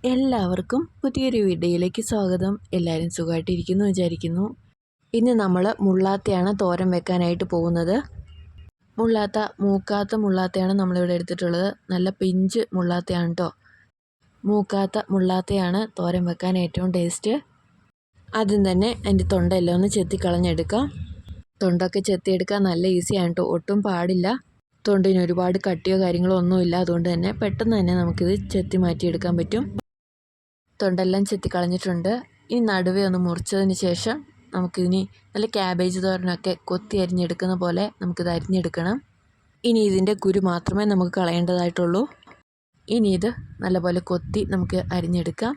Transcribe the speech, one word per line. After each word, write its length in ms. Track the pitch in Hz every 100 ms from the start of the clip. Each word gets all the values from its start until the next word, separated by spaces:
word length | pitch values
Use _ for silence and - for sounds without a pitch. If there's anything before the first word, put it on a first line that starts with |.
എല്ലാവർക്കും 760 | 254 254 269 247 185 180 185 247 330 -
പുതിയൊരു 440 | 269 262 262 233
വീഡിയോയിലേക്ക് 580 | 196 170 175 175 180 175
സ്വാഗതം. 520 | 220 214 190 180 190 202 -
എല്ലാവരും 360 | 185 170 160 170
സുഖമായിട്ടിരിക്കുന്നു 720 | - 165 165 165 180 175 185 208
വിചാരിക്കുന്നു. 600 | 190 175 165 165 170 208 - _ _ _ _ _
ഇന്ന് 200 | 233 240 233
നമ്മൾ 260 | 196 180 190 - 196
മുള്ളാത്തയാണ് 680 | 190 190 202 - 185 185 202
തോരൻ 280 | 185 175 185
വെക്കാനായിട്ട് 540 | 175 - 180 175 175 180
പോകുന്നത്. 440 | 170 170 170 170 220 - - - - - - - _ _ -
മുള്ളാത്ത, 400 | 226 220 208 214 214 -
മൂക്കാത്ത 540 | 196 196 196 208 202 220
മുള്ളാത്തയാണ് 580 | 208 190 185 190 185
നമ്മളിവിടെ 400 | 196 185 180 180 175
എടുത്തിട്ടുള്ളത്. 500 | 175 175 180 170 196 - _
നല്ല 200 | 185 185 190
പിഞ്ച് 420 | 190 185 190 233 -
മുള്ളാത്തയാണ് 600 | 185 175 175 175 175 170
ട്ടോ. 160 | 170 175 - _ _ _ _ _ _ _ _
മൂക്കാത്ത 600 | 190 208 196 196 196 214 -
മുള്ളാത്തയാണ് 720 | 190 185 185 185 202 175 185 220 -
തോരൻ 260 | 175 180 175
വെക്കാൻ 320 | 170 180 185
ഏറ്റവും 360 | 175 175 185 180
ടേസ്റ്റ്. 380 | 170 - 208 269 - _ _ _ _ _ _ _ -
ആദ്യം 340 | 220 208 208 196
തന്നെ 220 | 180 214 240
അതിൻ്റെ 240 | - 190 180
തൊണ്ടയെല്ലാം 420 | 190 175 185 175 175
ഒന്ന് 100 | 196 202
ചെത്തി 220 | 170 190 185
കളഞ്ഞെടുക്കാം. 640 | 175 180 160 170 214 285 - - - - - - _
തൊണ്ടൊക്കെ 440 | 190 175 185 196 190
ചെത്തിയെടുക്കാൻ 560 | 185 190 185 185 202 196
നല്ല 160 | 170 185 180
ഈസിയാണ് 360 | 180 202 175 170
ട്ടോ, 100 | 180 170
ഒട്ടും 260 | - 202 208
പാടില്ല. 380 | 180 175 185 180 254 - _ _ _ -
തൊണ്ടിന് 360 | 196 190 190 175
ഒരുപാട് 340 | 175 180 185 196
കട്ടിയോ 300 | 170 180 190 185
കാര്യങ്ങളോ 320 | 175 180 185
ഒന്നുമില്ല, 360 | 175 185 175 175 175
അതുകൊണ്ട് 240 | 170 170
തന്നെ 180 | 170 180 214
പെട്ടെന്ന് 320 | 208 202 226 220
തന്നെ 160 | 180 180
നമുക്കിത് 320 | 170 170 175 196 196 190
ചെത്തി 240 | 185 185 180
മാറ്റിയെടുക്കാൻ 500 | 165 180 165 175 175
പറ്റും. 240 | 170 214 285 - - _ _ _ _ _ _ _ _ _
തൊണ്ടെല്ലാം 440 | 202 185 185 190 196
ചെത്തി 200 | 202 -
കളഞ്ഞിട്ടുണ്ട്. 600 | 180 175 180 190 175 175 240 - _ _
ഇനി 80 | 240 220
നടുവേ 340 | 190 185 185 196
ഒന്ന് 120 | 185
മുറിച്ചതിന് 520 | 180 170 - 196 196 185
ശേഷം 360 | 185 175 220 285 285 - _
നമുക്കിതിനി 500 | 185 180 - 180 185 190 - _
നല്ല 160 | 208 220 220
ക്യാബേജ് 440 | 185 180 185 185
തോരനൊക്കെ 500 | 185 185 180 175 185 180 -
കൊത്തി 260 | 180 - 208
അരിഞ്ഞെടുക്കുന്ന 520 | 185 180 175 175 185 185
പോലെ 220 | 180 170 202 -
നമുക്കിത് 280 | 180 170 175 170
അരിഞ്ഞെടുക്കണം. 600 | 160 185 170 165 170 247 - _ _ _ _ _
ഇനി 180 | 240 226 208
ഇതിൻ്റെ 240 | 190 190 202
കുരു 180 | 196 190 185
മാത്രമേ 340 | 175 - 190 214
നമുക്ക് 220 | 196 180 190
കളയേണ്ടതായിട്ടുള്ളൂ. 840 | 175 170 175 180 175 170 175 180 285 - - - _ _ _ _ -
ഇനി 220 | 233 214 185
ഇത് 120 | 208 240 - -
നല്ലപോലെ 380 | 185 185 175 175 170
കൊത്തി 320 | 180 - 214 202
നമുക്ക് 260 | 190 180 185 180 180
അരിഞ്ഞെടുക്കാം. 580 | 170 175 170 - 226